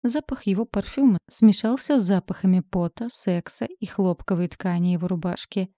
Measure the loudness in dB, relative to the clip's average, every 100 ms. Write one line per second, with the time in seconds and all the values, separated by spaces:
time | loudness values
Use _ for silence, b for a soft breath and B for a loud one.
0 | -2 -2 -6 -6 -2 -2 -2 -4 -6 2
1 | 4 4 _ 4 6 6 0 -4 0 0
2 | 2 0 -2 -2 2 2 0 -2 -4 -4
3 | -12 -6 -2 -2 -4 -10 -10 -8 -10 -2
4 | 0 0 -2 -2 -2 -4 -2 0 2 0
5 | -2 -2 -4 -6 -6 -6 -6